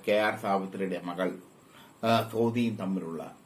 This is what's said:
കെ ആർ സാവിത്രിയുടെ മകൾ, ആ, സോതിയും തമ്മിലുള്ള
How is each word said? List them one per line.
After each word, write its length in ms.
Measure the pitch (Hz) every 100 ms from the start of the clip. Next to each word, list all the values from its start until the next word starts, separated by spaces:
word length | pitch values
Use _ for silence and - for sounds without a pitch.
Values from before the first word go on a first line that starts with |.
| -
കെ 40 |
ആർ 260 | 104 107 104
സാവിത്രിയുടെ 640 | 107 98 95 95 95 90
മകൾ, 420 | 87 85 90 - - - - - - -
ആ, 240 | 113 113 110
സോതിയും 480 | 110 117 117 117 104
തമ്മിലുള്ള 600 | 95 95 85 82 73 -